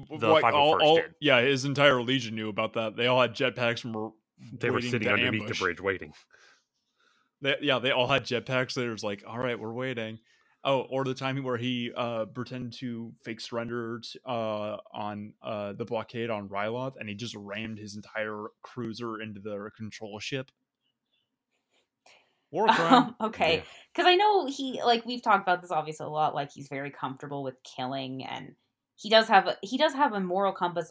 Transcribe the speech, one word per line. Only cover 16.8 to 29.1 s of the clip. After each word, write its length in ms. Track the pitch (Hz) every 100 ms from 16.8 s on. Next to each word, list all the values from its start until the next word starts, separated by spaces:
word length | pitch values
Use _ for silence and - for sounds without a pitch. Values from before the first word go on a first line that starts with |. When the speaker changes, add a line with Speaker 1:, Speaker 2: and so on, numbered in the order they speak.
| 135 135
Speaker 1:
and 100 | 107
he 60 |
just 220 | 101 117 107
rammed 420 | 101 104 110 110
his 160 | 107
entire 520 | 101 - 110 107 107 107 _
cruiser 580 | - 127 117 110 120 107
into 180 | 107 101
the 300 | 104 101 104 -
control 420 | 107 - 107 107
ship. 320 | - 135 131 _ _ _ _ _ _ _ _ _ _ _ _ _ _ _ _ _ _ _ _
War 200 | 160 220
Speaker 3:
<laughs> 0 |
Speaker 1:
crime. 420 | - 165 254 -
Speaker 3:
Um, 40 | -
okay. 380 | 220 - 160 160
Speaker 2:
Yeah. 60 | - - -
Speaker 3:
'Cause 120 | - 359
I 100 | 359
know 300 | 427 392 269
he, 360 | 277 269 -
like, 220 | 240 233 233
we've 160 | 247
talked 200 | 233 196
about 200 | 190 175
this 80 | 180
obviously 360 | 156 151 156 151
a 40 |
lot, 240 | 151 151
like, 160 | 151 143
he's 160 | - 139
very 220 | 139 139
comfortable 520 | - 135 131 143 139
with 200 | 135 -
killing, 600 | - - 127 139 131 131
and 320 | - 123 98 - _ _ _ -
he 120 | 214